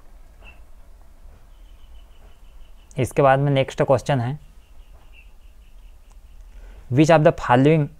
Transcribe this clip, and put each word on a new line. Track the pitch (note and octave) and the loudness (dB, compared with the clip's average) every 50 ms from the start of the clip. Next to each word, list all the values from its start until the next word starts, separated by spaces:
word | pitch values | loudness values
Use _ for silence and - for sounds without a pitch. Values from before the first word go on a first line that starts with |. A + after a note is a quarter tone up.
| - - - - - - - - - - - - - - - - - - - - - - - - - - - - - - - - - - - - - - - - - - - - - - - - - - - - - - - - - - - - | -20 -20 -20 -20 -20 -20 -20 -20 -20 -20 -20 -20 -20 -20 -20 -20 -20 -20 -20 -20 -20 -20 -20 -20 -20 -20 -20 -20 -20 -20 -20 -20 -20 -20 -20 -20 -20 -20 -20 -20 -20 -20 -20 -20 -20 -20 -20 -20 -20 -20 -20 -20 -20 -20 -20 -20 -20 -16 -8 -6
इसके | A#2 - - - D3 | -6 -6 -2 0 0
बाद | C3+ C3 C#3 | 2 2 2
में | C#3+ C#3+ C#3+ | 0 -2 -2
नेक्स्ट | C3+ C3+ - - - D3+ | -2 -4 -4 -4 -6 -2
क्वेश्चन | - C#3 B2 - - D3 C3 | -2 -2 -2 -2 -4 -4 -4
है, | A2+ B2 C#3+ D3+ - - - - - _ - - - - - - - - - - - - - - - - - - - - - - - - - - - - - - - - - - - - - - - - - - - - A#2+ | -4 -6 -8 -12 -14 -20 -20 -20 -20 _ -20 -20 -20 -20 -20 -20 -20 -20 -20 -20 -20 -20 -20 -20 -20 -20 -20 -20 -20 -20 -20 -20 -20 -20 -20 -20 -20 -20 -20 -20 -20 -20 -20 -20 -20 -20 -20 -20 -20 -20 -20 -20 -12 -6 0
which | C3 D#3+ D3+ | 0 2 4
of | E3 D#3 D3+ | 4 4 4
the | E3 D#3 | 2 0
following | - - - B2 B2 C3 D3 D#3+ D#3+ D3 D3 - - | 0 -2 0 2 2 4 4 2 2 0 -4 -8 -12